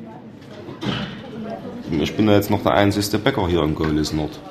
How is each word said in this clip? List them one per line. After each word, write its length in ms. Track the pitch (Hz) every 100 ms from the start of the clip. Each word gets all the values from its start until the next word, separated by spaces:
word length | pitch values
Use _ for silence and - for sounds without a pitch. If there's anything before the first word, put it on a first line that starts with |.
| 226 - - - - - - - - - - - - - 214 - - - -
Ich 240 | 78 78 -
bin 120 | 110
ja 60 |
jetzt 160 | 104 -
noch 140 | 101
der 100 | -
einzigste 460 | 71 101 101 101 107
Bäcker 280 | 107 131 90
hier 140 | 87
im 140 | 76 76
Gohlis 380 | 80 76 76
Nord, 260 | 78 76 - -